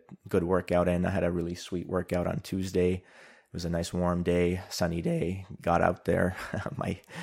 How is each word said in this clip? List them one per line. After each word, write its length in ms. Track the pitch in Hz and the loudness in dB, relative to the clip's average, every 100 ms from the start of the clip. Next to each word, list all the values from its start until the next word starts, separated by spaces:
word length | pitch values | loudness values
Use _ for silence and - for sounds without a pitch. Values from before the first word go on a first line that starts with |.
| - - - | -12 -20 -2
good 160 | 98 | 0
workout 440 | 85 92 - 87 90 | 2 0 2 2 4
in. 180 | 87 90 | 2 2
I 40 | |
had 140 | 92 | 2
a 60 | 87 | 0
really 240 | 87 85 | 0 -4
sweet 340 | 87 - 90 - | -6 -6 -6 -2
workout 380 | 90 87 90 87 | -2 0 0 0
on 140 | 87 | -4
Tuesday. 540 | - 98 92 92 90 | -4 -4 0 2 2
It 600 | 92 - - - - _ | 2 -4 -20 -20 -20 _
was 100 | 85 | -8
a 60 | 85 | -4
nice 240 | 85 87 | -2 -2
warm 300 | 87 87 87 | 0 0 2
day, 360 | 87 87 87 90 - | 2 4 4 0 -4
sunny 320 | - 87 85 | -2 0 0
day. 460 | 85 - 85 95 92 - | 0 0 -2 -4 -8 -4
Got 180 | 85 85 | 2 4
out 240 | 87 87 | 4 2
there. 320 | - 90 92 - - - | 0 2 2 0 -6 -6
<laughs> 200 | - - | -6 -4
My 240 | 95 90 - - | -4 -6 -10 -14